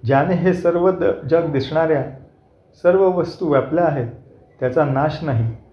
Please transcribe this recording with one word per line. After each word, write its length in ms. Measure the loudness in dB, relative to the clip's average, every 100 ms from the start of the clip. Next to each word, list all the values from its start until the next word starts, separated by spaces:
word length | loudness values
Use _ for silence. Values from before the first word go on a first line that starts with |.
| 2
ज्याने 280 | 2 2
हे 200 | 0 0
सर्व 360 | 0 0 2 0
द-, 360 | 2 -2 -2 0
जग 220 | 0 0
दिसणाऱ्या 500 | -4 -2 -2 0 0 -2 -12 -20 _ _ _ _
सर्व 360 | _ 2 4 4
वस्तू 400 | 2 -4 -4 0
व्यापल्या 340 | 0 2 0
आहेत, 220 | 0 -2 -6 -10 -20 -20 -20 _
त्याचा 240 | -2 0
नाश 340 | 0 0 -2 -4
नाही 220 | -4 -2 -2 -6 -18